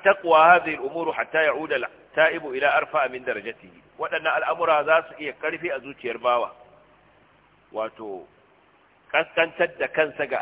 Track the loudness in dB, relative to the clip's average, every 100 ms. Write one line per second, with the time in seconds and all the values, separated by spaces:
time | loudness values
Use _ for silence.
0 | 2 2 4 6 8 6 4 -6 -6 -6
1 | -6 -4 -2 0 0 0 -4 -4 -6 -12
2 | _ 2 2 2 -8 -2 0 0 0 -2
3 | -2 -4 -8 -8 -8 -16 -20 -20 _ -10
4 | -6 -4 -2 -2 -2 -2 2 2 4 2
5 | 2 -12 -12 -8 -6 -6 -8 -8 -10 -10
6 | -8 -4 0 0 -2 -8 -20 _ _ _
7 | _ _ _ _ _ _ _ -8 -8 -8
8 | -12 -12 -16 _ _ _ _ _ _ _
9 | _ -2 -2 -2 -2 0 -4 -2 -6 0
10 | 0 0 -4 -2